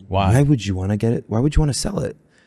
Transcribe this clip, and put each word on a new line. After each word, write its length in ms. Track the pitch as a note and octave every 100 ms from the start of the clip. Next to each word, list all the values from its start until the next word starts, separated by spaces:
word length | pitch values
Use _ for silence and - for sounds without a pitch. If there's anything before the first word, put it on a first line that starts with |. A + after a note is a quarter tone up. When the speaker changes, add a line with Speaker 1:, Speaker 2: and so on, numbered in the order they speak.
| -
Speaker 1:
Why? 260 | F#2+ G2
Speaker 2:
why 80 | A#2
would 240 | C#3+ C#3+ G2
you 80 |
wanna 240 | F#2 F#2+ G#2
get 160 | A2+
it? 120 | A#2+ -
Why 120 | A2
would 160 | C#3 D3+
you 40 |
wanna 140 | D#3
sell 260 | B2+ - -
it?" 180 | - - _ _